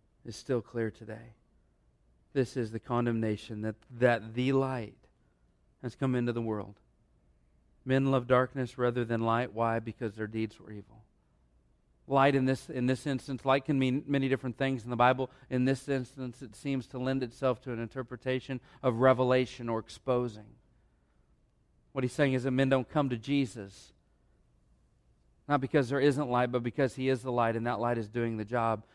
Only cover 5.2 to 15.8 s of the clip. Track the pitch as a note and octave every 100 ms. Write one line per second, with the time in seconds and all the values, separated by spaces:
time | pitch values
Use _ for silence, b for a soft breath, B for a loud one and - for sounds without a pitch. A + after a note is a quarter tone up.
5.2 | _ _ _ _ _ _ B2 - C3+ B2+
6.2 | A#2+ A#2 A2+ G#2+ G#2 G#2 _ _ _ _
7.2 | _ _ _ _ _ _ - C3+ C3+ C3+
8.2 | B2 B2+ B2+ C3 B2 - B2 A#2+ A#2 A#2
9.2 | A2+ A2+ B2 G#2 A#2 A2+ A2+ - A#2 G2+
10.2 | G#2+ A2 A2 - F#2+ G#2+ G2+ A2+ _ _
11.2 | _ _ _ _ _ _ _ _ - C3+
12.2 | C#3 C3+ C3 C3+ - C#3 B2 B2+ D3+ C3
13.2 | - C3 C3+ C#3 C#3 C#3 C3 C3 - C#3
14.2 | C3+ B2 C3 A#2 C3+ C3 A2 A#2+ B2 C3
15.2 | C3 b b B2+ B2+ C3